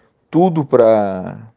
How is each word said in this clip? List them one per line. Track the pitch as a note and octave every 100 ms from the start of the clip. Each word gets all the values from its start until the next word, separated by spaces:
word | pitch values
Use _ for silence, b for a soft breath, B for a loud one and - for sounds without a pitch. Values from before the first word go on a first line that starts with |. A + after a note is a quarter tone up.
| b _ _
tudo | D#3 F#3 E3 C#3
pra, | B2 A2+ A2 G2+ F#2 F#2 G#2 A2+